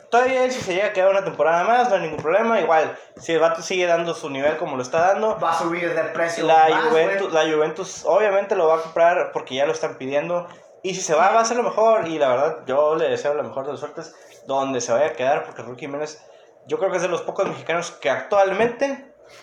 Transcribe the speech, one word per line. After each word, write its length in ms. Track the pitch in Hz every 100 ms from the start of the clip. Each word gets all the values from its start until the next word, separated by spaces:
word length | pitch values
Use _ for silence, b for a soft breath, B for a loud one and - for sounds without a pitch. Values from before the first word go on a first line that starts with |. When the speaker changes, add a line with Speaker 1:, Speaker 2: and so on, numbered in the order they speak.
| -
Speaker 1:
todavía 380 | 233 254 254 254
si 100 | 247
se 140 | 190
llega 140 | 180 208
a 40 |
quedar 160 | 185 190
una 140 | 196
temporada 400 | 170 160 151 170
más, 240 | 196 247 233
no 80 | 190
hay 60 |
ningún 160 | 160 151
problema. 380 | 151 190 226 220
Igual, 360 | 156 160 147 - B -
si 160 | -
el 80 | 160
vato 220 | 165 165
sigue 240 | - 185 180
dando 280 | 170 170
su 140 | 160 156
nivel 300 | 135 147 160
como 180 | 170 131
lo 60 |
está 180 | 123 165
dando, 380 | 180 214 220 165
Speaker 2:
Va 100 | 165
a 60 | 165
subir 340 | 170 175 170
de 80 | 160
precio 400 | 156 165 165 160
Speaker 1:
la 240 | 160 160 160
Speaker 2:
más, 160 | 160 160
Speaker 1:
Juventus, 420 | 160 180 196 190
Speaker 2:
güey. 160 | 156 156
Speaker 1:
la 80 | 156
Juventus 480 | 156 190 175 -
obviamente 500 | - 180 214 196 202
lo 140 | 196 160
va 80 | 160
a 60 |
comprar 500 | - 170 170 180 139
porque 220 | - -
ya 100 | 131 147
lo 60 |
están 240 | 156 151 135
pidiendo. 500 | 131 143 165 175 175 B B -
Y 120 | 185
si 60 | 180
se 140 | 170
va, 160 | 156 190
va 100 | 226
a 40 | 233
ser 100 | 240
lo 60 |
mejor. 440 | 202 208 220 214 165
Y 120 | 156
la 100 | 135
verdad, 300 | 123 156 160 131
yo 280 | 135 151 160
le 120 | 147
deseo 240 | 120 147
la 80 | 147
mejor 220 | 120 135
de 80 | 139
las 80 | 123
suertes 340 | 143 165 156 B B B -
donde 360 | 135 135 127
se 100 | 120
vaya 140 | 120 160
a 60 |
quedar, 280 | - 131 151
porque 180 | - -
Raúl 160 | 120 123
Jiménez, 440 | 147 143 151 - B B B _ -
yo 120 | 151
creo 120 | 190
que 60 | 175
es 40 |
de 60 | 180
los 140 | 165
pocos 260 | - 160 185
mexicanos 420 | 135 - 170 165
que 200 | - 143
actualmente 1040 | 160 - 202 196 190 233 233 277 254 - - B B